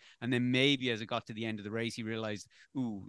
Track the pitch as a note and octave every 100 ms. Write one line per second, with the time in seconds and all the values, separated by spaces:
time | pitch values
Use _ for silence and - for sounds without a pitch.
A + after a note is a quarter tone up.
0 | - - B2 B2 B2 B2+ C#3 C#3 B2+ A2
1 | A2 A#2+ - A2 A2+ G#2+ G2+ A2+ A#2 A#2+
2 | A2 A2+ A2 G#2 - - - C#3 A#2+ G#2